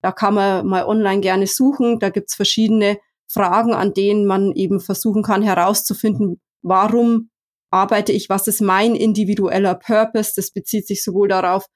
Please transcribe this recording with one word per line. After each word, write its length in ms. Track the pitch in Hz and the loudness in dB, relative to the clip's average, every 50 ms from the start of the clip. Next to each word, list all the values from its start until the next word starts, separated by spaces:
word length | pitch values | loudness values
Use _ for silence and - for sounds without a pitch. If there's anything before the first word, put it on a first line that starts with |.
Da 100 | - 185 | -4 -6
kann 240 | 185 - 220 202 208 | -4 -2 -2 0 2
man 320 | 208 196 196 190 185 - | 2 0 0 0 -2 -2
mal 180 | 196 190 185 - | -2 -2 -2 0
online 360 | - 214 220 214 196 190 196 | 0 0 0 2 2 0 0
gerne 260 | 190 190 185 190 196 | 0 0 0 0 0
suchen. 520 | 196 - - 262 269 277 - 247 233 233 226 | -2 0 0 0 0 2 2 0 0 0 0
Da 100 | - 196 | -2 -2
gibt's 260 | 185 202 202 - - | -2 -4 -6 -6 -6
verschiedene 640 | - 202 180 - - 220 214 220 220 208 202 208 202 _ _ _ _ _ | -4 -2 -2 2 2 2 2 4 2 2 2 0 -2 _ _ _ _ _
Fragen, 460 | _ - 220 202 180 175 214 233 233 220 | _ -4 -2 0 2 2 2 2 0 0
an 200 | - 185 202 202 | 0 -2 -2 0
denen 320 | 196 196 202 208 214 202 | 2 2 2 2 2 2
man 240 | 196 190 196 196 196 | 2 2 2 0 0
eben 280 | - - 190 175 196 196 | 0 -2 -2 0 -2 -2
versuchen 440 | 175 - 196 - - 226 202 214 202 | -2 -4 -6 -2 -2 0 0 0 0
kann 180 | - 208 190 | 0 0 0
herauszufinden, 1000 | 214 208 190 175 175 190 214 214 - - 196 - - 214 202 131 208 190 175 - _ _ _ _ | 2 2 2 2 2 2 0 -2 -2 -4 -6 -2 -2 -2 0 0 -2 -2 -4 -8 _ _ _ _
warum 720 | - 180 185 185 196 220 226 240 240 233 233 226 226 - _ _ _ _ _ _ _ _ | -2 0 2 2 2 2 2 2 2 2 2 0 -2 -6 _ _ _ _ _ _ _ _
arbeite 400 | - 185 196 196 233 233 - - | 0 0 2 2 0 0 0 0
ich, 180 | 135 - - - | -2 -2 -2 -2
was 180 | 190 196 - | -4 -2 -2
ist 140 | 226 202 - | -4 -2 0
mein 340 | 214 196 185 190 214 233 226 | 0 2 2 2 2 2 2
individueller 760 | - - 220 208 202 214 185 208 202 196 180 - 190 196 190 175 | 2 0 0 0 0 0 0 0 0 0 0 0 0 0 0 0
Purpose. 580 | - _ - 226 214 220 220 - - 175 - - | -2 _ 0 0 2 2 0 -2 -4 -4 -4 -4
Das 160 | - 190 - | -6 -8 -6
bezieht 360 | _ 196 185 - - 214 202 | _ -10 -8 -4 -6 -6 -4
sich 160 | - 202 - - | -4 -6 -6 -6
sowohl 240 | - 175 196 202 | -4 0 0 2
darauf 380 | 202 196 185 190 180 180 196 190 _ _ | 2 2 0 0 0 0 -2 -4 _ _